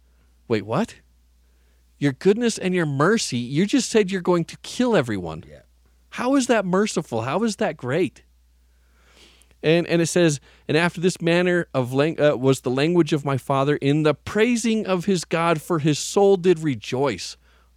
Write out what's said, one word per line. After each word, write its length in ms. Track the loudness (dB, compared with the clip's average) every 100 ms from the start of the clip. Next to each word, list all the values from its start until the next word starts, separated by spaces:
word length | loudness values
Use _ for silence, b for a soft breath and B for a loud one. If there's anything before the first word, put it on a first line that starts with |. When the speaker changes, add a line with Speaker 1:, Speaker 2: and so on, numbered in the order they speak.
| _ _ _ _ -4
Speaker 1:
Wait, 180 | -4 -2
what? 300 | -4 -4 -8 _ _ _ _ _ _ _ _ _ _
Your 160 | -4
goodness 440 | 0 0 2 0 -2
and 160 | -2
your 120 | -2 -2
mercy? 540 | 0 2 2 -2 -6
You 260 | -4 -2 2
just 240 | 0 2
said 200 | 0 0
you're 120 | -2
going 240 | 0 0 -2
to 120 | -10
kill 320 | -10 -4 0 2
everyone. 480 | 0 -4 -6 -10 -14
Speaker 2:
Yeah. 180 | -20 _ _ _ _ _
Speaker 1:
How 240 | -6 0 0
is 120 | 2
that 160 | 0
merciful? 600 | 2 0 0 -2 -4 -4
How 200 | -4 -2
is 140 | -2 -2
that 180 | -4 -4
great? 480 | -4 -2 -2 -6 _ _ _ _ _ b b b b b b b b b
And, 240 | 2 2 2
and 140 | 0
it 60 | 2
says, 320 | 2 2 2 b b -2
"And 80 | 0
after 240 | 0 0
this 200 | -2 -2
manner 460 | 0 2 2 0 -2
of 180 | -4 -2
lang-, 300 | 0 0 2
uh, 160 | 0 2
was 240 | 2 0
the 100 | 0
language 400 | 0 2 2 2
of 140 | 0 -2
my 120 | -4
father 380 | -2 0 0 0
in 280 | 0 2
the 100 | 2
praising 720 | 0 -4 0 2 2 0 -2 0
of 160 | -2 0
his 200 | -2 -2
God, 360 | -2 0 0
for 180 | -2 0
his 200 | 0 0
soul 380 | -2 2 4 4
did 220 | 4 2
rejoice." 760 | 0 -4 -4 -2 -2 -4 -10 -16 _ _ _